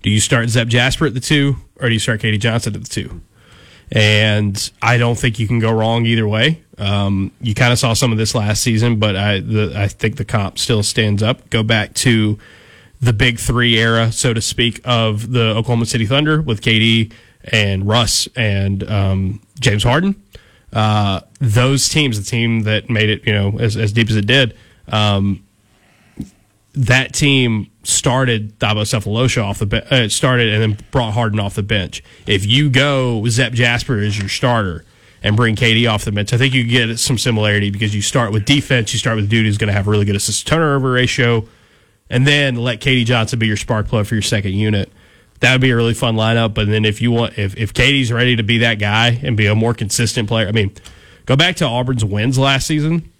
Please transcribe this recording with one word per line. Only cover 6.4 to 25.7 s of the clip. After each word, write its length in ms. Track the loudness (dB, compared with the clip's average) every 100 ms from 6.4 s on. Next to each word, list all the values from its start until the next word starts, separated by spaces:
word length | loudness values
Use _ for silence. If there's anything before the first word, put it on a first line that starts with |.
| 0 0 _ -8
Um, 540 | -4 -2 0 -2 -4 _
you 140 | -6
kinda 240 | 0 2 2
saw 160 | 0
some 180 | 0 0
of 60 | 0
this 180 | -2 -2
last 260 | -2 -2
season, 360 | 0 2 2 2
but 180 | 0 0
I, 240 | 0 -2
the, 340 | -2 -2 -2 -2
I 120 | -4
think 300 | -2 -4 -4
the 80 | -4
comp 320 | -2 -4 -4
still 260 | -2 0
stands 380 | 0 0 0 0
up. 260 | 0 -2 -4
Go 100 | -2
back 300 | 0 0 -2 -2
to 420 | 2 2 2 -2 -8 -20 -20 -20 -20 -2
the 140 | 0
big 260 | 2 0 0
three 380 | -2 0 2 2
era, 340 | 2 2 0
so 220 | 0 0
to 80 | 0
speak, 400 | -4 -2 -2 -2
of 480 | -2 0 0 -2 -2
the 180 | 0 0
Oklahoma 360 | 0 0 0 0
City 200 | -2 0
Thunder 340 | 0 0 0
with 200 | 0 -2
K 180 | 2 2
D 320 | 4 2 0 -8 -20 _ -2
and 360 | 0 2 0 0
Russ 400 | 0 2 -2 -4 -2
and, 480 | -2 0 0 -2 -2
um, 520 | 0 0 0 -2 -6 _ -2
James 240 | 0 2
Harden. 380 | 2 2 0 -4 _ -20 _ _ -6
Uh, 480 | 0 2 2 2 -2 -8 -4
those 480 | 0 4 4 2 0
teams, 300 | 2 0 -2
the 80 | -4
team 360 | -2 0 0
that 280 | 0 -2 0
made 200 | 0 0
it, 160 | 0 0
you 60 |
know, 280 | 0 0 0
as, 180 | -2 0
as 160 | 0
deep 160 | 0 0
as 60 | 0
it 100 | 2
did, 320 | 2 2 -4 -20 _ -4
um, 540 | 0 0 2 0 -4 _ _ _